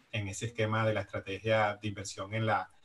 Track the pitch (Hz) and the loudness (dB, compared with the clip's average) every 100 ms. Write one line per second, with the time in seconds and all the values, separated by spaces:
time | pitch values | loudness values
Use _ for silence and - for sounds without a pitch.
0 | _ 110 101 101 113 - 107 110 110 104 | _ -4 -4 -4 -6 0 2 4 2 2
1 | 104 107 101 95 110 110 104 101 107 98 | -2 -6 -6 -4 2 4 4 0 -4 -6
2 | 95 - 98 110 110 98 - - | -8 -8 -6 -2 2 2 -2 -10